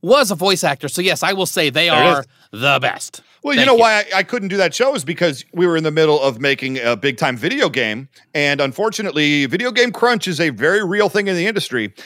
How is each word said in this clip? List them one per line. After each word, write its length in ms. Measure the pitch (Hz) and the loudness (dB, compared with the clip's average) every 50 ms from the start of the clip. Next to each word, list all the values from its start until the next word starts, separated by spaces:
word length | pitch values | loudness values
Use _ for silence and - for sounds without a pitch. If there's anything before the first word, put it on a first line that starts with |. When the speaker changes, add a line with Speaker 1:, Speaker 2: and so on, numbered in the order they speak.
Speaker 1:
was 280 | - 170 247 285 269 190 | 2 4 4 4 4 2
a 20 | 202 | 0
voice 280 | 147 175 196 190 170 - | 0 2 2 2 2 2
actor. 240 | 156 139 - - 139 | 0 -2 -2 -4 -6
So, 120 | - 180 | -4 -2
yes, 220 | 180 190 160 - | 0 0 0 0
I 100 | - 175 | 0 -2
will 140 | 196 190 185 | 0 -2 -2
say 240 | 175 - 190 160 143 | -2 0 0 0 0
they 160 | 123 156 170 170 | 2 2 2 2
Speaker 2:
There 60 | 160 151 | 4 4
it 40 | 147 | 4
Speaker 1:
are 140 | 147 147 139 | 4 2 0
Speaker 2:
is. 60 | 135 - _ _ _ _ - 104 | -2 -8 _ _ _ _ -8 -2
Speaker 1:
the 180 | 127 143 139 135 | 0 2 2 2
best. 400 | 127 110 - - - - - - - _ _ _ | 0 -2 -4 -6 -10 -14 -16 -20 -20 _ _ _
Speaker 2:
Well, 120 | - 285 285 | -4 -2 0
you 60 | 240 | 2
Speaker 1:
Thank 60 | 247 269 | 4 4
Speaker 2:
know 60 | 254 | 6
Speaker 1:
you. 40 | 233 | 6
Speaker 2:
why 120 | 226 226 214 208 208 - | 6 4 4 2 0 0
I, 60 | 190 190 | -2 -2
I 40 | 196 | -2
couldn't 240 | - - 247 196 190 | -2 -4 -6 -4 -2
do 80 | 190 202 | 0 0
that 160 | 185 170 - | 0 0 0
show 200 | - 240 269 285 | -2 -2 -2 -2
is 80 | 214 135 | -2 -4
because 400 | 143 170 - 175 165 139 - - - - | -6 -2 0 0 -2 -2 -4 -12 -10 -2
we 100 | 170 180 | 0 2
were 100 | 175 165 | 2 2
in 80 | 160 156 | 0 0
the 60 | 156 | 0
middle 280 | 151 160 160 151 151 147 | 2 2 4 4 4 4
of 180 | 135 139 120 113 | 2 0 0 0
making 400 | 139 139 135 - 135 131 131 131 | 0 0 0 0 -2 -4 -4 -2
a 140 | 117 117 120 | 0 -2 0
big-time 400 | 104 - 143 131 - 160 139 127 | 0 -2 -2 -2 0 -2 -2 -2
video 320 | 110 113 175 254 294 247 170 | -2 -4 -4 0 0 0 0
game, 380 | 131 135 120 110 107 117 135 - _ - _ _ - | 0 -2 -2 -2 -4 -6 -10 -14 _ -20 _ _ -4
and 260 | 156 143 143 143 143 | -2 0 0 0 0
unfortunately, 880 | 143 135 - - 208 220 220 - 208 190 143 151 151 147 147 147 139 | -2 -2 -2 -4 -4 -4 -4 -4 -6 -4 -2 0 0 2 2 0 0
video 240 | 123 131 190 240 247 | -2 -2 -2 -2 -2
game 220 | 220 247 247 247 | 0 0 0 0
crunch 340 | 180 - 233 240 240 208 - 185 | 0 0 2 2 2 0 -2 -4
is 100 | 170 139 | -2 -2
a 100 | 175 156 | -2 -2
very 340 | 127 98 127 160 190 214 214 | -2 0 0 0 2 0 0
real 240 | 170 196 208 208 190 | 0 0 0 0 0
thing 200 | - 208 202 196 | 0 -2 -2 -2
in 80 | 185 | -2
the 100 | 175 170 | -2 -2
industry, 480 | 214 226 196 - - 127 120 107 101 - - - | -2 -2 -4 -6 -4 -4 -4 -4 -6 -8 -14 -20